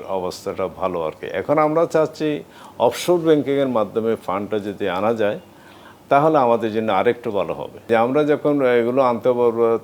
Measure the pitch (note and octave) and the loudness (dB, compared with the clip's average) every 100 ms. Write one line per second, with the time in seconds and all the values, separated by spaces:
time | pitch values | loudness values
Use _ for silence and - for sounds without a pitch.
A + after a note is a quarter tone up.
0 | - F#2+ F2+ - - F2 F#2 D#2+ F#2 F2+ | -6 -4 -4 -6 -8 -6 -6 -4 -4 -2
1 | D#2 - - F#2 F#2+ D3 D3+ D#3 E3 D#3+ | -6 -6 -8 -6 -2 0 2 0 0 0
2 | D#3 - D#3 D3 - - - - A#2+ - | -2 -2 -4 -4 -8 -20 -14 0 0 0
3 | - F3 D#3+ D3+ C3+ C#3 C3+ A#2 G2+ G#2+ | 0 0 2 2 2 -2 0 0 -2 -2
4 | A2 A2 - F#2+ G2+ G#2+ G2+ F#2+ G2+ F2+ | -2 -2 -4 -6 -4 -6 -6 -6 -4 -2
5 | G#2 A#2 G#2 D3+ - - - - - - | -2 0 -2 -2 -10 -20 -20 -20 -20 -12
6 | - C#3 D#3 D#3 A#2+ A#2 A2+ G#2+ A2+ F#2+ | 2 4 4 4 4 2 0 -2 0 2
7 | G#2 A#2+ A#2+ G2+ E2 D2 - - - A2+ | 2 0 -2 -4 -4 -6 -10 -12 0 2
8 | A#2+ C#3 D3+ C#3+ D3 D3 B2+ B2 A#2 B2+ | 2 2 2 0 0 2 2 2 2 2
9 | B2+ A#2 B2 A#2+ A#2+ A2+ A#2 A2+ | 2 2 0 2 2 2 2 0